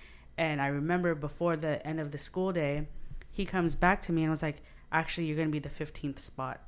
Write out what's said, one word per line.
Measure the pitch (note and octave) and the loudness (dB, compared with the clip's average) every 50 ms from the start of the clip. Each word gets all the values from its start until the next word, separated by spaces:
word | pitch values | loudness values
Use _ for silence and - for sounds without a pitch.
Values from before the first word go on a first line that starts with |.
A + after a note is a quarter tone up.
| - - - - - - - | -20 -20 -20 -20 -20 -8 -2
And | - E3 D#3 D3+ C#3+ | 0 0 2 2 2
I | C#3 | 2
remember | C#3 C#3+ C#3+ D3 E3 F3 F3+ F3 E3+ E3 | 2 2 2 2 2 2 4 4 2 2
before | D3+ C#3+ D3 - - E3+ F3 E3 | 0 -2 -4 -2 0 2 2 2
the | D#3 D#3+ D#3 D3 - - | 2 2 0 0 0 -2
end | D3+ D#3+ D#3+ | -2 -2 -2
of | D3+ D3 | -2 -2
the | C#3+ C#3+ | -2 -2
school | - - - F3+ F#3 F#3+ F3+ | -2 -2 0 0 0 2 2
day, | E3+ D3+ C#3+ C#3+ D3 D3 - - - - - - - - - | 2 2 2 2 0 -2 -2 -4 -6 -6 -6 -6 -8 -10 -6
he | - - - | -4 -2 -2
comes | - F#3 F#3 E3+ E3 D3 | 0 2 2 2 2 4
back | - F3 F3+ G3 G3+ - | 4 6 6 4 4 2
to | - E3+ | 0 2
me | D#3+ D#3+ | 2 4
and | D#3 | 2
was | D#3+ D3 E3 | 2 2 0
like, | D3+ D3 - - - - - - - | -2 -2 -4 -10 -18 -20 -20 -6 -2
"Actually, | D3+ D#3+ D#3+ - - F3 E3+ D#3 | 0 0 0 0 -2 -2 -2 0
you're | D3+ | 0
gonna | D#3 D#3+ D#3 | 0 2 2
be | D3+ D3+ | 0 -2
the | C#3 C#3+ | -2 -4
fifteenth | - - D#3 D3+ - - - C#3+ C3+ - | -6 -6 -8 -8 -6 -6 -6 -6 -4 -4
spot | - - - - C3 C3 - - - | -6 -6 -6 -6 -6 -6 -6 -8 -12